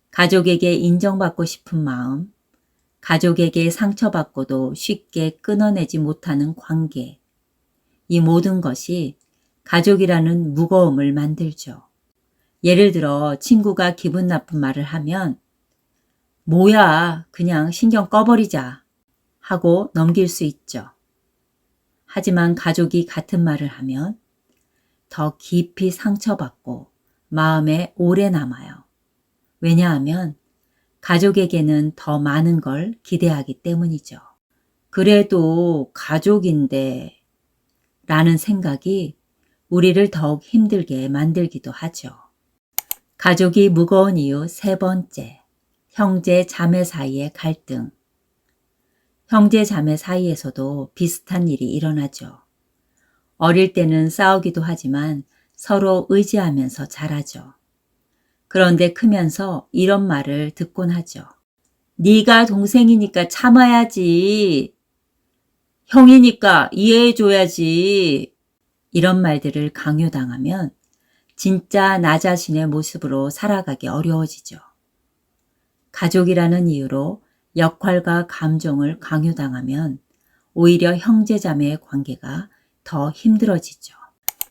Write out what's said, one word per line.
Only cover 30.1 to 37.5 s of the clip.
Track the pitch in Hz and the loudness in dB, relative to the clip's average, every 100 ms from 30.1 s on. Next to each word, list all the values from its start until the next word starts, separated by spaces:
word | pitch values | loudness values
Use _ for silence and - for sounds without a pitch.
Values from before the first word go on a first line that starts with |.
| 170 175 147 _ _ _ _ _ _ | -4 -6 -12 _ _ _ _ _ _
가족에게는 | - 175 196 196 180 170 151 151 151 - | -2 2 2 0 0 0 0 0 -2 -6
더 | - 147 | -6 -4
많은 | 147 143 165 165 | -2 0 0 0
걸 | 139 135 185 226 | -2 -8 -8 -12
기대하기 | - 170 175 151 135 127 | -8 -2 -2 -2 -6 -12
때문이죠. | 170 170 170 156 - - _ _ _ _ _ _ _ | -6 -4 -4 -6 -12 -20 _ _ _ _ _ _ _
"그래도 | - 185 208 208 185 160 165 175 156 131 | 0 4 4 4 0 0 0 0 -2 -6
가족인데" | - - 156 190 208 180 156 135 135 135 127 - _ _ _ _ | -12 -4 -2 2 0 2 0 -2 -2 -6 -8 -14 _ _ _ _